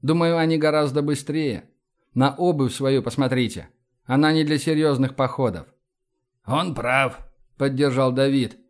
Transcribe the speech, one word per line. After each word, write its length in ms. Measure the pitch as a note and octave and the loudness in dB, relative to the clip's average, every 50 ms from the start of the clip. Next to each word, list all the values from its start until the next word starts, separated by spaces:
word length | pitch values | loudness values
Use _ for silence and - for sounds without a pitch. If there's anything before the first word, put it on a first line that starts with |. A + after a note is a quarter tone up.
| - | 0
Думаю, 340 | C3+ D#3+ E3+ E3+ E3+ E3+ E3+ | 0 0 2 2 2 2 2
они 220 | D#3+ D#3+ D#3+ D#3+ | 2 2 2 2
гораздо 420 | D3+ D#3 D3+ D#3 D3+ C#3+ B2+ D3 | 2 2 2 2 0 0 0 -2
быстрее. 720 | C#3+ C#3+ D3 C#3 - - D3 D#3+ D#3 C#3 A2 F2+ - _ _ _ _ _ _ _ _ _ _ | 0 0 -2 -4 -4 -6 -4 -2 -2 -2 -4 -6 -10 _ _ _ _ _ _ _ _ _ _
На 220 | A#2+ C3 C#3 C3+ | 2 2 2 0
обувь 400 | - F3 F3+ F3 D3 C3+ B2 E3 | 0 0 0 2 2 0 -2 -2
свою 260 | - C#3 C3+ C3+ C3+ | -2 -2 0 0 0
посмотрите. 680 | - - - - C#3 B2+ C3 B2+ B2 G#2+ - - D#2 - _ _ _ _ _ _ _ | 0 -2 -2 0 0 0 2 0 0 -2 -4 -8 -14 -16 _ _ _ _ _ _ _
Она 260 | - B3 C#4 D4 D3+ | -2 2 2 4 4
не 120 | D#3 D#3+ D#3 | 4 2 2
для 160 | D3 D#3 C#3+ | 0 0 -2
серьезных 560 | - E3 D#3+ D3+ D#3 D3+ C#3 B2+ C3+ B2+ C3 | 0 0 0 2 2 2 2 2 0 -2 0
походов". 500 | - C3+ B2 - - C3+ A#2 F#2 E2+ - _ _ _ _ _ _ _ _ _ _ _ _ _ _ _ _ | -2 -2 -2 0 -2 -2 -2 -2 -6 -14 _ _ _ _ _ _ _ _ _ _ _ _ _ _ _ _
"Он 300 | - C3+ D3+ F3 F#3 C#3+ | -4 -4 -2 -2 -4 -6
прав", 520 | - - A#2+ B2 C3 C3+ B2+ - - - - _ _ _ _ _ _ | -4 -2 0 2 2 0 0 -4 -10 -20 -20 _ _ _ _ _ _
поддержал 540 | C3+ C#3 C3 B2+ D3 C#3+ B2+ C3 C3+ C3 | -2 -2 0 2 0 0 2 2 0 0
Давид. 460 | B2 C3 C3+ C#3 C3+ C3+ B2 G#2+ - - _ _ | 2 2 2 2 2 2 0 -2 -6 -14 _ _